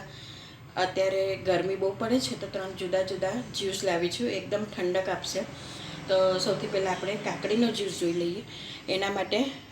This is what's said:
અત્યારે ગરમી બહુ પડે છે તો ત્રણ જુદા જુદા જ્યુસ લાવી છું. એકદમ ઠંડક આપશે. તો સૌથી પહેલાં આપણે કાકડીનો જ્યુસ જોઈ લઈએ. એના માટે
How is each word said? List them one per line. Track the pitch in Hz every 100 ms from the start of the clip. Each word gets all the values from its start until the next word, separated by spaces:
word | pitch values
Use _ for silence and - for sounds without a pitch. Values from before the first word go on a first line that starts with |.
| - - - - - - - -
અત્યારે | 180 190 190 190 190 185
ગરમી | 190 175 180 190
બહુ | 196 196
પડે | 226 254
છે | - 220
તો | 196
ત્રણ | 202 190
જુદા | 185 185 185
જુદા | 190 190 190
જ્યુસ | 226 - - 196 190
લાવી | 190 170 175
છું. | - 240
એકદમ | 196 175 208
ઠંડક | 208 - 180 185 190
આપશે. | 175 - 185 - - - - - - -
તો | 190 185 185
સૌથી | 214 190 208
પહેલાં | 202 190
આપણે | 180 185 208
કાકડીનો | 202 170 214 220 233
જ્યુસ | 208 196 175
જોઈ | 175
લઈએ. | 170 170 185 - - - - -
એના | 190 196
માટે | 202 185 208 269 - -